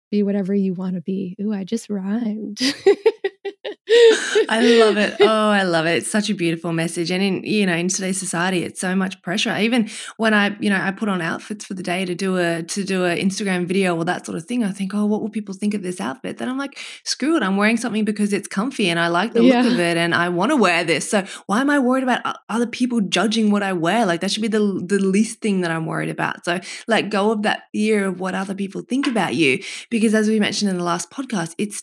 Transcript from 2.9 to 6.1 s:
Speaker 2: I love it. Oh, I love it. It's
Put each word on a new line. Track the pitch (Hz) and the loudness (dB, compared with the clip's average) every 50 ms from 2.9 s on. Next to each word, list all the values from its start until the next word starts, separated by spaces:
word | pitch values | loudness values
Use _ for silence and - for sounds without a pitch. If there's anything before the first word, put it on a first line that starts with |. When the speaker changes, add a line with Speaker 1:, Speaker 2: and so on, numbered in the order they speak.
| - - - 453 453 - - 392 - _ - 403 - _ - 415 - _ - 381 440 480 466 453 440 - - - - 427 381 - | 2 4 2 0 0 0 -8 -8 -8 _ -12 -12 -12 _ -12 -12 -12 _ 0 4 6 8 8 8 8 6 0 0 2 2 2 2
Speaker 2:
I | 220 226 | 2 4
love | 240 240 233 233 220 214 196 | 6 6 8 8 6 6 4
it. | 214 202 - - - | 2 2 0 4 4
Oh, | 208 | 4
I | 214 220 214 214 214 208 202 | 6 6 4 4 4 4 4
love | 190 180 170 160 156 | 2 2 2 2 2
it. | 170 165 | 2 0
It's | 123 - - | 0 -2 0